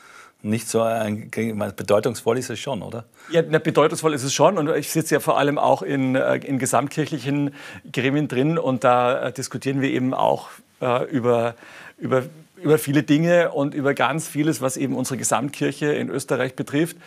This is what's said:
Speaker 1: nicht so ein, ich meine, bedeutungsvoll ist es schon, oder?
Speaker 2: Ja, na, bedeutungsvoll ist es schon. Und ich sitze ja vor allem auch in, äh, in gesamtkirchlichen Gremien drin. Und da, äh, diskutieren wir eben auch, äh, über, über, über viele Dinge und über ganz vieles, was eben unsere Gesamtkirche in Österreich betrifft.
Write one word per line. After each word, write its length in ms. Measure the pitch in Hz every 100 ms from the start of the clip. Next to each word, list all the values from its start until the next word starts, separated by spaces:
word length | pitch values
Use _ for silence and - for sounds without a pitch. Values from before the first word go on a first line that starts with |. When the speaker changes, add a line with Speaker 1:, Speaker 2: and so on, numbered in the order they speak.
| - - - _
Speaker 1:
nicht 260 | 104 110 -
so 140 | 113
ein, 480 | 113 113 110 104 117
ich 200 | - 113
meine, 180 | 107 104
bedeutungsvoll 640 | - - - 131 110 - 120
ist 140 | 127
es 100 | 113
schon, 220 | - 120
oder? 220 | 95 117 - _ -
Speaker 2:
Ja, 120 | 165 151
na, 100 | 156
bedeutungsvoll 540 | 160 151 151 170 156
ist 120 | 147
es 100 | 135
schon. 240 | 131 151 196
Und 100 | 147 147
ich 140 | 139
sitze 240 | 160 156
ja 60 | 143
vor 180 | 156 135
allem 200 | 143 147
auch 220 | 123 135
in, 340 | 185 143 131
äh, 220 | 131 123 127
in 220 | - 135
gesamtkirchlichen 960 | 127 120 135 - 147 151 120 143 143 139 - - -
Gremien 380 | - 127 143 147
drin. 300 | 123 147 165
Und 260 | 135 131
da, 440 | 127 123 123 131 127
äh, 40 |
diskutieren 480 | - 127 123 135 139
wir 100 | 135
eben 220 | 127 127
auch, 380 | 131 - 139 - - _ _
äh, 220 | 131 123 -
über, 480 | 143 120 120 117 117 - - - -
über, 280 | 120 127 135 - - -
über 140 | 151 151
viele 260 | - 143
Dinge 500 | 117 147 165 175 165
und 200 | - 143
über 220 | 151 135
ganz 340 | 139 123 151 156
vieles, 320 | 143 147 131
was 160 | 127 -
eben 180 | 135
unsere 220 | 131 127 123
Gesamtkirche 680 | - 110 139 - 143 143 151
in 240 | 135 123
Österreich 440 | 139 - 131 127
betrifft. 440 | - - 143 165 -